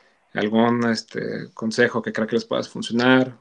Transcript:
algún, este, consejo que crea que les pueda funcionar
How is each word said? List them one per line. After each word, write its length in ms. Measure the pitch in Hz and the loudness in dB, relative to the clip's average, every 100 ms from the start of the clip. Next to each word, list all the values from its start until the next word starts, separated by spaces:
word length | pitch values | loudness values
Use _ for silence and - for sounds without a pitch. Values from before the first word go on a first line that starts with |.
| _ _ _ | _ _ _
algún, 560 | - 104 110 117 120 120 | -4 0 2 2 2 0
este, 640 | 110 - 113 113 113 117 | -2 -6 -8 -6 -8 -10
consejo 480 | - 113 123 120 113 | -8 -4 0 0 0
que 100 | 110 | -4
crea 160 | 110 110 | -4 -2
que 80 | 117 | -2
les 80 | - | -2
pueda 160 | 123 | -4
funcionar 760 | 113 117 110 117 127 131 131 - | -4 -8 -4 2 4 4 4 -6